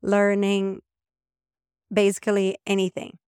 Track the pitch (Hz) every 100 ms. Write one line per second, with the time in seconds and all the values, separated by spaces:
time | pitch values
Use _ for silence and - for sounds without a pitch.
0 | - 202 202 202 196 202 196 190 _ _
1 | _ _ _ _ _ _ _ _ _ 196
2 | 202 196 - 202 190 - - 196 185 -
3 | - -